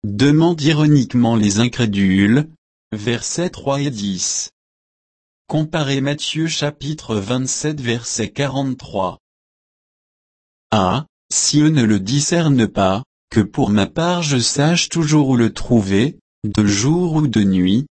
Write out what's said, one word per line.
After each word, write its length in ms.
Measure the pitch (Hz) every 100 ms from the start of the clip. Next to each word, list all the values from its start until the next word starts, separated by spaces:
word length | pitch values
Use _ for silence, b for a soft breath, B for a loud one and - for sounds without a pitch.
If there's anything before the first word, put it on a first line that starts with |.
Demandent 580 | 104 104 139 151 165 165
ironiquement 720 | 147 151 151 147 120 123 117 113
les 240 | 104 98
incrédules, 880 | 120 120 117 101 98 95 101 127 156 - _ _ _
versets 580 | 107 107 117 - - 175
trois 320 | 127 139 139
et 100 | 143
dix. 580 | 113 101 90 - - - _ _ _ _ _ _ _ _ _ _
Comparez 540 | 151 156 160 139 139
Matthieu 460 | 139 143 - 156 165
chapitre 680 | - 147 147 139 156 - 107
vingt-sept 640 | 95 127 127 - 151 151
verset 520 | 120 117 117 - 104
quarante-trois. 880 | - 139 131 135 123 107 98 92 - _ _ _ _ _ _ _ _ _ _ _ _ _ _ _
Ah, 340 | 110 92 120 156 _ _
si 280 | - - 147
eux 100 | 151
ne 140 | 156
le 160 | 110 104
discernent 680 | 95 143 143 175 160 131 110
pas, 360 | - 95 98 131 _ _
que 120 | 113
pour 280 | 98 - 113
ma 160 | 104 98
part 380 | - 170 175
je 160 | 156 135
sache 480 | 113 - 151 170 -
toujours 400 | 170 156 151 135
où 80 | 123
le 180 | 113
trouver, 640 | - - 117 98 98 135 - _ _ 107
de 200 | 104 101
jour 500 | 101 127 170 180 156
ou 120 | 151
de 160 | 110
nuit 420 | 98 95 90 107 147